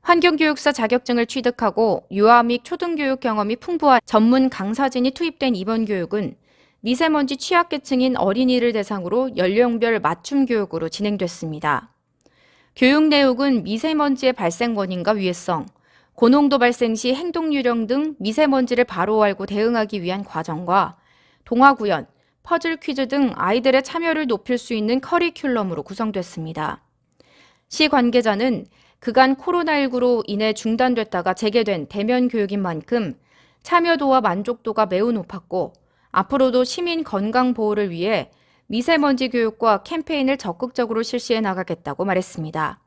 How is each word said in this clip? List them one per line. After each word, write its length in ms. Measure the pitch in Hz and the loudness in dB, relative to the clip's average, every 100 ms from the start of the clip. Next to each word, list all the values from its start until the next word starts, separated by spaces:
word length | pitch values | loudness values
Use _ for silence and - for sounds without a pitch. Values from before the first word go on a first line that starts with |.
환경교육사 680 | - 339 349 311 311 285 294 | 2 4 4 2 0 2 0
자격증을 540 | 277 220 240 - 240 233 | 0 0 0 0 -2 0
취득하고 800 | 262 240 247 220 - 220 175 _ | -2 -4 -2 -2 2 0 0 _
유아 320 | 196 214 240 | 2 6 6
및 180 | 233 240 | 6 -2
초등교육 560 | - 349 349 320 277 262 | -4 -6 -4 -2 -2 -2
경험이 380 | 254 214 208 240 | -2 -2 -4 -4
풍부한 420 | - 339 294 247 - | -4 0 4 4 4
전문 440 | 214 226 262 262 | 4 6 4 2
강사진이 640 | - 196 226 277 254 254 | -2 -6 -2 -2 0 -2
투입된 460 | 262 339 - 262 208 | -2 -6 -2 -2 -2
이번 260 | 190 226 | -2 -2
교육은 540 | 214 196 165 208 180 - _ _ _ _ 214 | -2 -4 -2 -4 -4 -8 _ _ _ _ -4
미세먼지 520 | 247 330 302 277 269 | 0 2 2 0 -4
취약계층인 800 | - 349 339 294 - 254 254 247 | 0 0 0 -6 -2 0 2 2
어린이를 560 | 190 208 254 247 240 | 0 2 2 2 2
대상으로 640 | 220 202 202 175 220 262 214 | 0 -4 -6 -2 -2 -2 0
연령별 640 | 185 208 247 233 233 220 | 0 2 2 2 0 0
맞춤 440 | 151 170 - 277 254 | -2 -4 -4 -2 0
교육으로 440 | 226 196 165 165 | 0 -2 -6 -6
진행됐습니다. 1040 | - 208 202 180 - 160 156 151 139 - _ _ _ _ _ _ _ _ - | -4 -4 -2 -4 -6 -8 -4 -2 -2 -4 _ _ _ _ _ _ _ _ 2
교육 320 | 254 294 311 | 4 6 4
내용은 560 | 294 269 247 277 247 | 4 4 2 0 0
미세먼지의 680 | 180 220 311 311 285 - 262 | -2 -4 -2 0 0 0 0
발생 440 | 247 175 170 240 214 | 0 -2 -2 -2 -2
원인과 360 | 190 180 175 | -4 -2 -2
위해성, 520 | 214 185 175 - 165 - _ _ _ _ | 0 -2 -4 -4 -4 -6 _ _ _ _
고농도 460 | - 233 277 285 269 | 2 4 6 4 4
발생 340 | 240 240 233 | 2 2 -2
시 220 | 226 247 262 | 0 -2 -2
행동 380 | 349 339 320 285 | -4 -4 -2 0
요령 320 | 247 233 220 | 0 -2 -2
등 280 | 262 311 285 | -2 -2 -4
미세먼지를 640 | 196 220 302 269 247 240 | -4 0 2 2 0 0
바로 400 | 247 185 190 220 | 0 -2 0 2
알고 220 | 208 196 190 | 2 0 -6
대응하기 560 | 202 226 240 214 208 | -2 0 0 -2 -4
위한 240 | 175 190 190 | -4 -6 -6
과정과 720 | 156 165 156 165 190 175 - _ _ _ _ - | -8 -6 -6 0 0 0 -6 _ _ _ _ -4
동화 280 | 240 277 | 6 6
구연, 320 | 269 208 165 - _ _ _ | 6 -2 -2 -4 _ _ _
퍼즐 320 | - 339 339 320 | -4 -2 -2 -4
퀴즈 260 | - 269 254 | -6 -4 -2
등 240 | 277 262 | 0 0
아이들의 480 | - 185 233 262 262 | 0 0 2 4 2
참여를 460 | 262 339 339 311 285 | 0 -4 -2 -2 -2
높일 300 | 208 - 240 | -4 -2 -6
수 160 | - | -4
있는 260 | 226 214 262 | -4 0 -2
커리큘럼으로 840 | - 339 339 - 277 240 190 160 - | 0 0 -2 -2 -4 -2 -2 -6 -10
구성됐습니다. 1000 | 196 220 202 175 - 160 160 151 - _ _ _ _ _ _ _ _ _ | -6 -4 -4 -6 -8 -10 -6 -6 -8 _ _ _ _ _ _ _ _ _
시 180 | - 311 | 0 2
관계자는 800 | 285 240 240 226 202 254 220 - _ _ _ | 4 4 2 2 0 0 -2 -8 _ _ _
그간 360 | - 240 262 269 | 0 4 4 2
코로나 420 | - 349 330 294 | 0 0 0 0
일구로 480 | 269 247 247 233 - | 0 0 2 0 -2
인해 240 | 208 220 | -2 -2
중단됐다가 840 | 214 220 226 254 233 214 180 180 | -2 -2 2 2 0 -2 -2 -2
재개된 540 | 185 220 226 208 180 139 | -2 0 0 0 -2 -4
대면 400 | 208 220 254 247 | -4 0 2 0
교육인 340 | 226 202 202 | 0 -2 -2
만큼 560 | 185 160 - 240 185 - _ _ _ _ | -4 -6 -4 -4 -4 -8 _ _ _ _
참여도와 580 | - 349 339 330 277 262 | 0 2 2 2 2 2
만족도가 680 | 214 180 208 240 - 214 208 | 2 -2 -6 -6 -4 -2 0
매우 260 | 185 226 | 0 0
높았고 600 | 226 175 185 _ 185 160 _ _ _ _ - | -2 -6 -14 _ -4 -4 _ _ _ _ -2
앞으로도 480 | 190 269 262 247 | 0 2 2 2
시민 400 | 254 - 349 330 | 0 -2 -4 -4
건강 520 | 311 240 208 247 254 240 | -4 -4 0 0 0 0
보호를 340 | 214 208 202 | -2 0 -2
위해 400 | 170 190 202 123 _ _ _ _ | -2 -2 -2 -4 _ _ _ _
미세먼지 600 | 220 247 320 285 254 254 | -4 2 2 2 0 0
교육과 520 | 240 220 220 233 196 | 0 -2 0 0 0
캠페인을 560 | - 330 311 302 269 277 | -2 -8 -4 -2 0 -2
적극적으로 640 | 196 170 247 - 233 226 | -4 -8 -6 -4 -2 -2
실시해 400 | 233 247 - 226 | -4 -6 -2 -2
나가겠다고 640 | 208 185 180 170 - 139 190 | -2 -4 -6 -8 -8 -4 -2
말했습니다. 720 | 185 180 - 156 160 151 - | -2 -2 -8 -6 -4 -4 -6